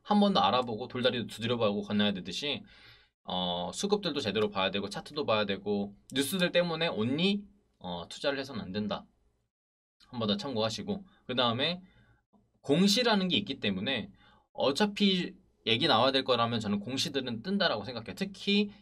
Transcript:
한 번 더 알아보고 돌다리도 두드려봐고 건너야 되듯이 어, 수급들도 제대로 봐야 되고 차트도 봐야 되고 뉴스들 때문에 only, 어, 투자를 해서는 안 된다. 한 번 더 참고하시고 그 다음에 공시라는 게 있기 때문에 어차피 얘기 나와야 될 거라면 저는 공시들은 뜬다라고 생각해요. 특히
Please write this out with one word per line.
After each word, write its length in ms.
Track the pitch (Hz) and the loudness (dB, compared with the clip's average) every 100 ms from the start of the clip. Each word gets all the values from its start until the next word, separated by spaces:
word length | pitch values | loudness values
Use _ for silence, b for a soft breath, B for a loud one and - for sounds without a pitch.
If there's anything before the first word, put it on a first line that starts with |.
한 160 | - 208 | 2 4
번 140 | 202 | 6
더 60 | 180 | 6
알아보고 480 | 92 123 120 110 123 | 4 2 0 -4 -6
돌다리도 380 | 123 123 120 104 | 0 0 0 -6
두드려봐고 540 | - 113 120 107 104 | -4 -2 2 2 0
건너야 300 | 101 104 104 | -2 2 2
되듯이 520 | 92 90 - 143 120 - B B B B _ | 0 -6 -6 -4 -6 -8 B B B B _
어, 460 | - 90 90 87 90 | -6 -4 -2 -2 -4
수급들도 480 | - 202 208 180 143 | -4 0 0 0 -2
제대로 300 | 104 101 107 | -2 0 0
봐야 200 | 101 95 | 2 0
되고 180 | 98 98 | 0 -4
차트도 380 | - - 151 123 | -8 -8 -4 0
봐야 180 | 107 | 2
되고 500 | 101 98 101 101 101 - - | 0 -2 -2 -2 -4 -10 -8
뉴스들 380 | 135 139 190 175 | -4 -2 0 2
때문에 380 | 175 175 160 165 | 2 2 0 -2
only, 560 | 104 113 143 190 202 - _ _ _ | 0 0 2 2 0 -4 _ _ _
어, 280 | 90 87 85 | -10 -8 -10
투자를 300 | - 147 135 | -6 -4 -2
해서는 220 | 127 104 | -6 -8
안 100 | 87 | -6
된다. 320 | 101 107 85 - _ _ _ _ _ _ _ _ _ - | -4 -4 -4 -8 _ _ _ _ _ _ _ _ _ -12
한 100 | 120 | -4
번 80 | 107 | -2
더 80 | 101 | -2
참고하시고 680 | 139 113 110 110 101 98 - b - | -2 -2 -2 -2 -6 -6 -8 b -6
그 80 | 127 | 0
다음에 460 | 120 117 151 180 b b b b _ _ _ _ | 0 0 -2 -4 b b b b _ _ _ _
공시라는 680 | - 151 202 247 240 208 185 | 2 4 6 4 4 4 2
게 80 | 131 | 0
있기 240 | 104 135 | -2 -4
때문에 500 | 110 92 120 127 - b b b b | -2 -2 -2 -4 -6 b b b b
어차피 840 | - 123 143 208 208 202 185 160 - _ _ - | 0 0 2 0 2 2 2 -2 -8 _ _ -2
얘기 200 | 117 156 | 2 4
나와야 240 | 113 131 | 6 6
될 140 | 131 | 4
거라면 340 | 131 120 117 117 | 2 2 2 0
저는 220 | 101 101 | 0 -2
공시들은 640 | 120 131 175 135 127 117 | -2 -4 -2 -2 -4 -6
뜬다라고 420 | 180 202 170 117 | -2 0 0 0
생각해요. 300 | 104 120 110 - | -6 -10 -10 -6
특히 560 | 196 - - 202 208 B | -8 -6 0 2 2 B